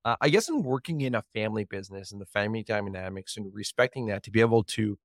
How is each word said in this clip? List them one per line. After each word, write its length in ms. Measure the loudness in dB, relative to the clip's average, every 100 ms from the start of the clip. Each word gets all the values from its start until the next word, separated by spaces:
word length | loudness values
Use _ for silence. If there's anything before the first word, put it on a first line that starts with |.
uh, 120 | -2 2
I 100 | 4
guess 200 | 4 2
in 140 | -2
working 380 | 0 -2 -2 -2
in 120 | 0
a 80 | -2 -2 -4
family 280 | -2 -2
business 480 | -4 -8 -10 -12 -12
and 80 | -14
the 60 | -4
family 380 | -2 0 -2
dynamics 760 | -2 -2 -2 -6 -8 -8 -10 -10
and 160 | -10
respecting 540 | -8 -8 2 2 2 -4
that, 160 | -4
to 80 | 0
be 100 | 4
able 220 | 6 6
to 340 | 4 -2 -2 -2